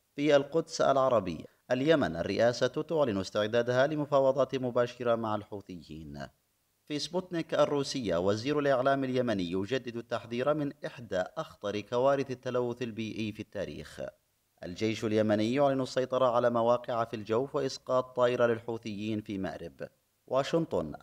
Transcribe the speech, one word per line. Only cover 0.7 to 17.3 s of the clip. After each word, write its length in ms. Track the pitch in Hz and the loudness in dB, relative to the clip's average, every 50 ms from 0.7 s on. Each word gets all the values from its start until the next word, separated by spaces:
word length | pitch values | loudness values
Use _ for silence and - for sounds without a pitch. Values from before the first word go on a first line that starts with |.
| - - | -2 2
العربية: 640 | - - 135 135 131 131 123 110 95 90 80 76 - - _ _ _ - | 4 4 4 4 4 4 4 4 2 0 -4 -8 -10 -14 _ _ _ -2
اليمن: 440 | 127 127 135 156 165 147 110 85 80 | 0 2 4 4 4 4 2 0 0
الرئاسة 520 | 82 82 95 98 98 113 120 123 - 131 123 | -2 -2 -2 2 2 4 2 2 2 0 -2
تعلن 500 | - 151 156 - 170 156 147 127 101 98 | 0 -2 -4 -2 0 0 2 2 2 0
استعدادها 720 | 95 - - 107 104 107 113 120 120 120 123 127 135 151 | -2 -2 -2 0 0 2 2 0 2 2 2 2 2 2
لمفاوضات 680 | 156 151 147 139 147 139 135 135 131 139 131 - - | 2 -2 -2 2 2 4 4 4 4 2 2 0 0
مباشرة 600 | 131 127 127 117 123 120 120 - - 123 120 117 | -2 -4 -2 0 0 0 0 -2 -4 0 0 0
مع 200 | 113 113 110 107 | 0 0 -2 -2
الحوثيين. 920 | 104 98 - 107 101 - - 92 85 73 - 76 80 80 73 71 71 69 - _ _ _ _ _ _ _ _ _ _ _ - | -4 -4 -8 -12 -14 -12 -12 -14 -16 -14 -14 -14 -14 -14 -12 -12 -12 -12 -14 _ _ _ _ _ _ _ _ _ _ _ -8
في 120 | 151 147 | -8 -6
سبوتنيك 540 | 143 - 175 180 180 - 175 165 160 - 151 | -6 -4 -4 -6 -6 -4 -4 -6 -4 0 2
الروسية: 640 | 139 151 143 131 143 143 - - 139 120 92 82 85 | 2 4 4 2 0 -2 -2 -4 -4 -2 0 0 2
وزير 420 | 90 98 104 110 113 139 147 147 | 2 2 2 0 0 -2 0 0
الإعلام 440 | 143 143 135 123 127 139 139 135 135 | 2 2 2 4 4 2 2 2 0
اليمني 480 | 131 127 127 123 120 107 98 90 85 | 0 0 0 0 0 0 -2 -2 -2
يجدد 440 | 87 95 98 98 131 131 123 123 113 | -2 -2 -2 -2 -2 -4 -4 -6 -8
التحذير 580 | 117 113 - 120 110 - 113 120 120 127 143 151 | -10 -8 -6 -6 -8 -6 -6 -6 -2 0 0 0
من 200 | 156 147 143 - _ - | 0 -2 -4 -6 _ -10
إحدى 380 | 160 - - 120 101 98 90 92 - - 160 | -12 -12 -12 -10 -4 -2 -2 -2 -4 -6 -10
أخطر 420 | 160 - - - - 101 101 104 | -10 -10 -12 -8 -6 -4 -4 -4
كوارث 520 | 101 - 123 120 127 135 139 139 131 127 | -4 -2 0 2 2 4 2 2 0 -4
التلوث 500 | 127 123 - 127 123 127 123 120 120 120 | -6 -8 -6 -4 -2 -2 -2 -2 -4 -6
البيئي 500 | 127 117 107 110 113 107 - - 110 107 | -8 -8 -6 -6 -6 -6 -6 -6 -6 -6
في 80 | 104 - | -6 -8
التاريخ. 640 | 107 - - 101 87 76 76 - 78 - - - 67 62 - _ _ _ _ _ _ _ _ _ - | -10 -10 -8 -8 -8 -8 -8 -10 -14 -14 -12 -10 -10 -10 -12 _ _ _ _ _ _ _ _ _ -12
الجيش 420 | 90 90 85 110 110 110 107 117 | -12 -6 -4 -2 -2 -2 -2 -2
اليمني 480 | 110 107 110 107 107 104 107 110 110 123 | 0 2 2 2 4 2 2 2 2 2
يعلن 280 | 143 143 139 135 135 | 2 2 2 2 0
السيطرة 440 | 131 123 - 131 127 127 127 127 131 | -2 -2 -2 -4 -2 0 0 2 2
على 240 | 127 117 120 120 120 | 4 4 4 4 2
مواقع 540 | 117 113 117 117 120 120 - - 123 113 117 | 2 2 4 4 4 2 0 -2 -2 -2 -2
في 120 | - - | -2 -4
الجوف 400 | 110 101 98 | -8 -4 0